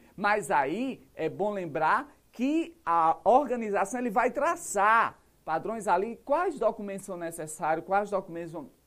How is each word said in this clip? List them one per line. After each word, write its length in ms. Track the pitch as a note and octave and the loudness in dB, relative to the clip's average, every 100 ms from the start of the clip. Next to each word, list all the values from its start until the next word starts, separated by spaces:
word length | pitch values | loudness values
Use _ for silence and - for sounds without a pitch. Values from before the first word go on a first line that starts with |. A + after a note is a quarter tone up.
| - - | -18 -2
Mas 340 | G3+ G#3+ E3 | 0 0 2
aí 560 | D#3+ C#3 G3 C4 G#3 - | 2 2 -2 -4 -8 -12
é 160 | - D#3+ | -6 -6
bom 220 | D#3+ G#3 | -2 -4
lembrar 600 | G3+ E3+ D#3+ D#3 G#3+ D4 - _ | -4 -4 0 2 2 -2 -16 _
que 440 | - C4 D#4+ D#4+ - E3 | -4 0 0 -2 -6 0
a 320 | E3+ D#3+ D#3+ F#3 | 4 4 4 4
organização 720 | B3+ C4 A#3+ G#3+ G3 F#3+ B3 | 4 4 -2 -2 0 0 -2
ele 100 | B3 | -2
vai 220 | G3+ A#3 | 2 0
traçar 880 | C4+ D#4 E4+ - G3+ G#3 A3+ D3+ - _ _ | 2 -2 -2 -2 2 6 6 2 -4 _ _
padrões 440 | - D#3+ F3+ A3+ G3 | -6 -4 -4 -4 0
ali, 280 | F3+ A3+ A3+ | 2 0 -6
quais 340 | - D4+ F#4 C#4 | -2 0 0 0
documentos 480 | - A#3 G3+ G3 G3 | 0 0 -6 -8 -10
são 120 | F3 | -8
necessários, 680 | E3+ E3 D#3+ - D#3 E3 E3+ | -8 -8 -10 -4 0 0 2
quais 240 | G3 G3+ | 0 0
documentos 440 | F#3+ F#3 E3+ E3+ | -2 -4 -8 -8
vão, 180 | E3 - _ | -10 -12 _